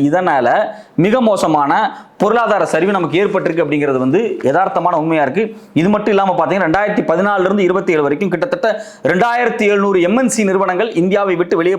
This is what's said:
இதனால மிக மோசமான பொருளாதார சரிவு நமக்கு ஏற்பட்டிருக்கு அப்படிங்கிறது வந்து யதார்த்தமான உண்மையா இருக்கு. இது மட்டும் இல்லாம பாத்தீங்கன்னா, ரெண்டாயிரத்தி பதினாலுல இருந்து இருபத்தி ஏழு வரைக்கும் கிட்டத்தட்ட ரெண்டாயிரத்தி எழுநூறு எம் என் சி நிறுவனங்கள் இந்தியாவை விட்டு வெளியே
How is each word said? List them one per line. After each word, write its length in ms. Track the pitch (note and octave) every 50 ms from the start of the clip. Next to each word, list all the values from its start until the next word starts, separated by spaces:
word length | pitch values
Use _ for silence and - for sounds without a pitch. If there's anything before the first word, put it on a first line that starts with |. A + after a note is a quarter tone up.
| C#3+ C#3+
இதனால 400 | D#3+ F3+ F#3 E3+ D3 C3 A#2+ A#2+ D3+ F3+ D#3+ - - - - - - - E3+
மிக 140 | G#3+ A3+ B3+ A#3 A3
மோசமான 420 | G3 F3 G3+ E3 D3+ D3 C#3+ C#3+ E3+ G#3 A3 - - - - - - -
பொருளாதார 400 | F#3 G#3+ A3+ A#3+ A3+ G3+ G#3 F3+ D#3+ D3
சரிவு 200 | - D#3+ F3 G3+ G3+
நமக்கு 240 | F#3 E3 C#3+ C#3+ F3+
ஏற்பட்டிருக்கு 420 | G3+ G3 - F#3 D#3 E3+ E3 E3 D#3
அப்படிங்கிறது 340 | C#3+ D3+ D3 D3 C#3 C3 B2+ B2+
வந்து 160 | C3 D3 G#3 A#3 G#3 - - -
யதார்த்தமான 480 | B2+ C#3+ F3 F#3+ G3 - F3 E3+ F3 F3 D#3
உண்மையா 220 | D#3 D#3+ D#3+ D#3 C#3
இருக்கு. 160 | B2+ B2+ F#3+ A3 G#3 - - - - - C#3+
இது 80 | E3+ G3+
மட்டும் 200 | G#3 G#3 G#3 A3+ G3+
இல்லாம 180 | F#3+ G3 F#3 F3 F3
பாத்தீங்கன்னா, 300 | D#3+ D#3 F#3 G3+ F3 D#3+
ரெண்டாயிரத்தி 340 | E3 G3 G#3 G#3 G#3 - D3+ D3+
பதினாலுல 360 | D#3+ F3 G3 G#3 G3+ F#3+ F3+ F#3+
இருந்து 180 | G3+ G#3 F#3 F3+
இருபத்தி 240 | F#3 G3 F#3 F#3+ E3
ஏழு 100 | D3+ C#3+
வரைக்கும் 260 | C#3 D3 D3+ G3+ F3
கிட்டத்தட்ட 360 | F3 D#3+ F3+ - F3+ F3 - A3 G#3 G#3+ - - - - - B3+
ரெண்டாயிரத்தி 540 | E3+ F3+ A#3 A#3 A#3+ B3 B3 A3+ A#3 - G#3+ G3+
எழுநூறு 260 | G#3 G3+ G3+ G3+ F#3+ F3+ E3+ F3+
எம் 100 | G#3+ C4
என் 100 | C4 A#3 -
சி 100 | A3 G#3 F#3+
நிறுவனங்கள் 420 | F#3 F#3+ F#3 F#3 F3+ F3 A3 A3+ - E3+
இந்தியாவை 320 | F3 F#3+ G3 G3+ G3+ F#3+ F3 E3
விட்டு 180 | F3+ - - E3
வெளியே 160 | E3 F3+ F#3+